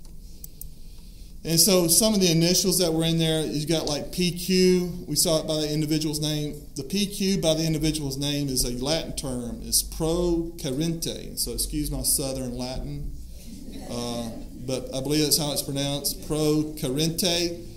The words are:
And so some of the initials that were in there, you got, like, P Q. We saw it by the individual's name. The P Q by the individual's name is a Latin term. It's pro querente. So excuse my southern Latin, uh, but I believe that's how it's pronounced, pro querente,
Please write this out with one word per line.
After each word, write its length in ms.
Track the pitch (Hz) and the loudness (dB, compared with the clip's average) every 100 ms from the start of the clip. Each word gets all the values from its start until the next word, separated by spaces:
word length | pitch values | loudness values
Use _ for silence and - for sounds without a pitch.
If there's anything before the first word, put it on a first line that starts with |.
| - - - - - - - - - - - - - - | -14 -14 -14 -14 -14 -12 -12 -12 -14 -14 -16 -16 -14 -10
And 160 | 156 165 | 0 4
so 260 | 175 185 170 | 6 6 6
some 260 | - 220 | 4 4
of 80 | 202 | 6
the 80 | 180 | 6
initials 500 | 160 170 180 190 165 | 6 6 4 4 4
that 120 | 170 | 2
were 120 | 160 | 2
in 140 | 165 165 | 2 4
there, 280 | 160 160 147 | 2 2 0
you 220 | 147 151 | -2 0
got, 180 | 165 147 | 0 0
like, 240 | 143 - | -2 -4
P 220 | - 180 | 0 0
Q. 720 | 175 - 185 185 180 180 - - | 0 2 6 6 6 2 -4 -2
We 80 | |
saw 280 | 147 175 156 | 2 4 2
it 40 | 151 | 2
by 140 | 156 | 0
the 120 | 151 | 0
individual's 480 | 151 151 156 160 151 | 0 2 2 0 0
name. 400 | 151 151 147 139 - | 0 0 -4 -8 -10
The 80 | - | -10
P 240 | - 202 202 | -4 0 0
Q 340 | 202 190 190 | 0 2 4
by 140 | 160 | 4
the 100 | 156 | 4
individual's 520 | 165 151 156 151 139 131 | 2 2 2 0 -2 -2
name 320 | 147 143 143 | -2 0 0
is 160 | 127 | 0
a 80 | 131 123 | 0 -2
Latin 300 | 135 160 - | 0 -2 -2
term. 460 | - 139 123 117 113 | -6 -6 -6 -6 -8
It's 180 | 113 - | -2 0
pro 680 | - - 160 175 175 170 165 - | 0 -2 0 2 2 0 -2 -6
querente. 840 | 151 131 165 165 131 - 92 - | -4 -2 -2 -2 -4 -6 -8 -6
So 140 | - | -4
excuse 400 | - - 151 147 | -4 -2 -2 -2
my 100 | 135 | -2
southern 560 | 120 - 135 131 123 123 | 0 0 0 -4 -4 -4
Latin, 560 | 127 131 143 143 139 - - - - - - - - | -6 -6 -6 -6 -6 -8 -10 -12 -12 -12 -12 -10 -8
uh, 420 | 120 120 117 113 120 - - 123 | -6 -6 -6 -6 -8 -10 -8 -4
but 260 | 127 - | -4 -4
I 80 | 131 | -4
believe 220 | 139 151 | 0 2
that's 160 | 147 160 | 4 2
how 140 | 147 | 2
it's 100 | 135 | -2
pronounced, 640 | - 139 139 143 - - - | -2 -2 0 -2 -2 -4 -2
pro 480 | 151 151 151 151 - | 2 4 4 0 -2
querente, 840 | 135 139 160 165 180 170 175 - - | -2 0 0 0 0 2 0 -4 -10